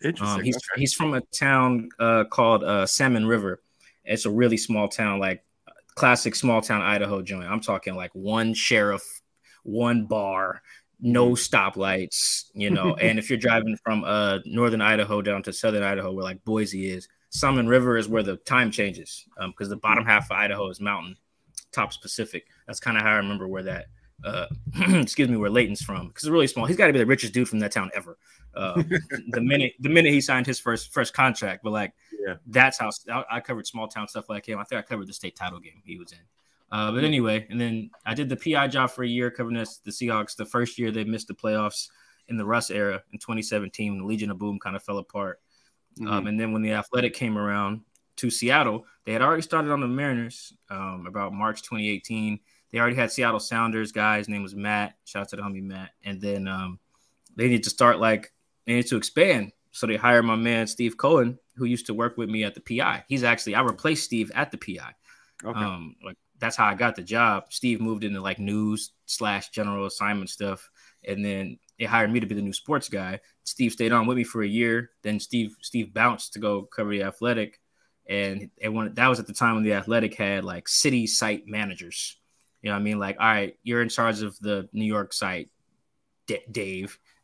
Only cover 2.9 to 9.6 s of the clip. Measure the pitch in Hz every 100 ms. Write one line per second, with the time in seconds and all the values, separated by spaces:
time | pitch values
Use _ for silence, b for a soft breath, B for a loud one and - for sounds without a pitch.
2.9 | - 135 117 110 113 98 92 b b b
3.9 | b - 113 107 107 123 110 - 107 101
4.9 | - 107 98 95 92 _ _ - - _
5.9 | - 131 123 117 - 127 113 107 104 92
6.9 | 104 98 95 92 95 87 110 110 95 -
7.9 | 92 90 95 98 110 113 113 - 113 104
8.9 | 98 - - - _ b b